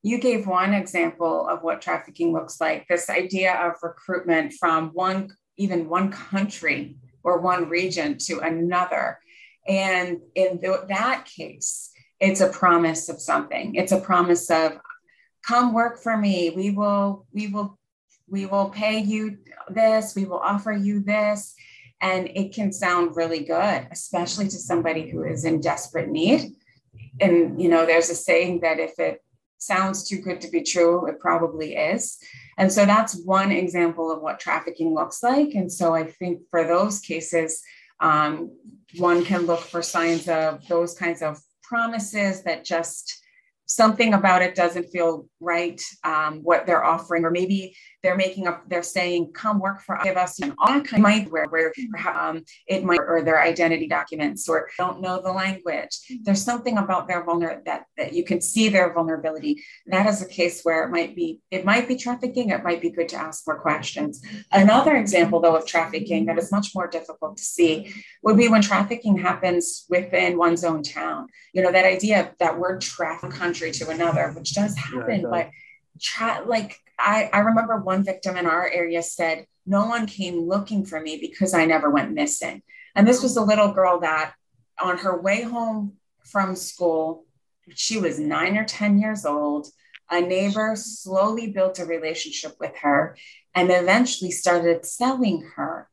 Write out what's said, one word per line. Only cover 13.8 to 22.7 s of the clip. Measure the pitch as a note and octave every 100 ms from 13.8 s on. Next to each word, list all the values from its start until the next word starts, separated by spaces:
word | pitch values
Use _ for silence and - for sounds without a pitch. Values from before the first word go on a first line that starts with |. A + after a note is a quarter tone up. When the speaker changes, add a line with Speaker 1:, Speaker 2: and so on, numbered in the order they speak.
| F#3
Speaker 1:
a | F#3+
promise | - F3+ F3+ E3+ -
of, | E3 D#3+ D3+ - - _ _ _ _
"Come | - A#3+ B3
work | A3+ A#3 A#3+
for | A#3 A3
me. | G3+ F#3 E3
We | E3+ G3
will, | G3+ G#3 G3+ G3+ G3 _
we | G#3 G#3
will, | G#3 G3+ _ _ _ _ _ _
we | G3 F#3+
will | G3 G3
pay | G3+ G#3+ A3
you | G3+ G#3+ G#3+ G3+ - - -
this. | F#3+ A3 A3 G#3+
We | G3
will | F#3+ F3+
offer | F3+ G3+ A3
you | G#3 G3+ G#3
this." | G3 G#3+ G#3 G#3 - - - - - _
And | F#3+ F#3 F3
it | G3 G3
can | A3 G3+